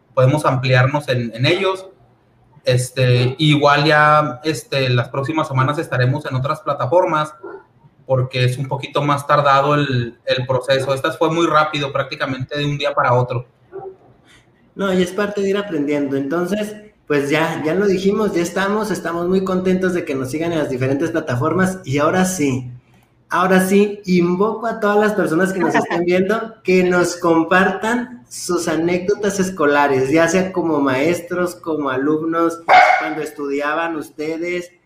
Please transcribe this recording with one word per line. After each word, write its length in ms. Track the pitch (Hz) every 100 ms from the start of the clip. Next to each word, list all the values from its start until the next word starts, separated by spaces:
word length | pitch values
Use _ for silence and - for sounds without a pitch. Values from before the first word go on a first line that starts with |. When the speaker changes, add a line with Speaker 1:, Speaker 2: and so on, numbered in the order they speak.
| _
Speaker 1:
podemos 320 | - 127 151 151
ampliarnos 640 | 131 131 127 127 143 143
en, 240 | 120 117 113
en 100 | 143
ellos. 420 | 180 190 185 - - _ _ _ _ _ -
Este, 720 | - 123 - - 127 123 123 131
igual 480 | 151 143 143 143 156
ya, 560 | 151 151 151 151 -
este, 460 | 160 156 - 139 131
las 180 | 123 -
próximas 400 | 139 131 160 151
semanas 320 | 131 131 147
estaremos 460 | 160 127 127 147 147
en 100 | 131
otras 240 | 139 151
plataformas, 760 | - 139 123 175 180 156 151 - - - _ _ _ _ -
porque 380 | 127 127 127
es 140 | 127 123
un 100 | 131
poquito 340 | 131 - 143
más 240 | 147 139 -
tardado 480 | 147 143 135 139
el, 460 | 147 139 123 117 - -
el 200 | 127 127
proceso. 480 | 127 135 135 139
Esta 180 | 131 160
fue 180 | 160 160
muy 160 | 165 165
rápido, 460 | 151 151 147 139
prácticamente 640 | 139 135 147 143 131 131 147
de 80 | 147
un 120 | 143
día 160 | 143
para 200 | 143 135
otro. 340 | 123 - 123 - _ _ 392 381 381 _ _ _ - _ _ _ -
Speaker 2:
No, 180 | 196
y 80 | 185
es 100 | 180
parte 300 | - 202 202
de 80 | 196
ir 80 | 196
aprendiendo. 600 | 196 156 143 147 139 139
Entonces, 580 | 139 170 180 208 208 - - _ -
pues 220 | 143 139
ya, 340 | 151 165 160 151
ya 80 |
lo 140 | 180 208
dijimos, 460 | 180 190 220 208
ya 80 | 165
estamos, 500 | 170 190 196 214 202
estamos 380 | 175 - 170 175
muy 160 | 190 185
contentos 480 | 185 185 185 185
de 100 | 180
que 100 | -
nos 160 | 135 127
sigan 220 | 151 170
en 80 | 165
las 100 | 131
diferentes 420 | 127 131 139 160
plataformas. 680 | 160 156 123 156 170 185 190 -
Y 140 | 143
ahora 260 | 151 185 185
sí, 440 | 156 143 123 - - _ _ _ _ -
ahora 320 | 160 185 185
sí, 400 | 190 196 208 202 180
invoco 640 | 180 175 180 214 220 233
a 140 | -
todas 160 | 208 208
las 160 | 214
personas 400 | 196 160 160 185
que 60 | 185
nos 140 | 160
estén 300 | 233 220 185
viendo, 520 | 175 185 190 226 226 -
que 200 | - 185
nos 320 | 180 180 175 -
compartan 1120 | 175 160 156 185 196 - 220 240 240 - -
sus 380 | - - 175 170
anécdotas 720 | 156 170 180 185 202 208 196
escolares, 720 | 185 - 147 143 143 131 135
ya 160 | 160 165
sea 240 | 185 185
como 300 | 180 165 151
maestros, 760 | 139 131 156 170 - 180 180 -
como 340 | 165 151 139
alumnos, 720 | 127 143 156 165 165 165 - - 147 156 -
cuando 220 | 160 156
estudiaban 720 | 147 - 143 139 147 156 170 156
ustedes. 800 | - - 151 160 175 180 175 _